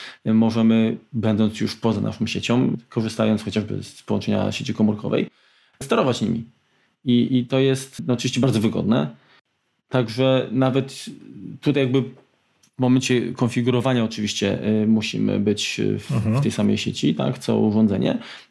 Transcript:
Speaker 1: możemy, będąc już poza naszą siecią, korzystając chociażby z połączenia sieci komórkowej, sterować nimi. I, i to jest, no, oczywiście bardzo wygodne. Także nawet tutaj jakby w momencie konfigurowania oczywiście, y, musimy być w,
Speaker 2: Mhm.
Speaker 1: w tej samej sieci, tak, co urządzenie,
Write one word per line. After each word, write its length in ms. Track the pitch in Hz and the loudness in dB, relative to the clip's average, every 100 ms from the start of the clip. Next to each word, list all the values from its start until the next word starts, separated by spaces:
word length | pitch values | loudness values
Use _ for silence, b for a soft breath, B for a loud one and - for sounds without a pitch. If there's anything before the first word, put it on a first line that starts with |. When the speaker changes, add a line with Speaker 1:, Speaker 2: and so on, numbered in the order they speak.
| B B - | B B 0
Speaker 1:
możemy, 640 | 110 113 113 113 113 113 113 - | 4 4 4 4 4 2 -2 -8
będąc 480 | 120 107 107 110 - | -4 0 2 2 0
już 160 | 107 - | -6 -2
poza 240 | 117 101 | -2 0
naszą 260 | 107 101 110 | -2 -4 -4
siecią, 500 | - - 123 127 - - | -4 0 2 2 -2 -6
korzystając 560 | - 110 - 110 107 | -4 -4 0 0 0
chociażby 380 | 104 107 104 101 | 0 -4 -2 -6
z 200 | 101 - | -10 -12
połączenia 500 | - 104 110 101 98 | -4 -4 0 0 0
sieci 220 | 98 - | -2 -4
komórkowej, 560 | 104 107 107 - - - b b b b b | 0 0 0 -2 -2 -2 b b b b b
sterować 400 | - 233 143 120 | -2 0 2 0
nimi. 220 | 107 - - _ _ _ _ _ | -2 -4 -8 _ _ _ _ _
I, 340 | 131 120 113 127 | 0 2 2 0
i 80 | 123 | 0
to 120 | 135 | 2
jest, 440 | 135 135 - - - | 2 0 -4 -8 -4
no, 80 | |
oczywiście 260 | 123 123 127 | -2 -2 0
bardzo 200 | 131 113 | 2 2
wygodne. 500 | 107 - 98 127 147 - b b b _ _ _ _ | 2 0 0 0 0 -6 b b b _ _ _ _
Także 600 | 127 110 110 131 131 - | -2 -2 0 2 2 0
nawet 520 | 127 131 131 135 - - - - - - - | 0 2 0 -2 -8 -16 -18 -18 -18 -16 -6
tutaj 220 | 151 143 | -2 0
jakby 200 | 131 135 | 2 2
w 760 | 117 - _ _ _ _ _ - | -2 -8 _ _ _ _ _ -2
momencie 540 | 127 127 127 123 92 | 2 2 2 0 0
konfigurowania 720 | - 123 123 120 127 123 127 | -2 -2 0 0 2 2 0
oczywiście, 540 | 113 - 104 - 98 98 101 107 | 0 -2 -4 -2 -2 0 0 2
y, 40 | 107 | 4
musimy 540 | 110 104 107 104 101 | 2 0 -2 0 0
być 400 | 101 104 - - 104 104 | 0 0 -2 -2 -2 -2
w, 140 | - | -2
Speaker 2:
Mhm. 240 | 123 110 117 | -2 0 0
Speaker 1:
w 40 | |
tej 100 | 151 | 0
samej 280 | - 104 104 | 0 0 0
sieci, 360 | 117 110 - | -2 -2 -2
tak, 240 | - 127 127 | 0 -2 -2
co 200 | - 110 | 0 2
urządzenie, 600 | 107 107 110 98 76 - B B B | 2 4 2 2 0 -2 B B B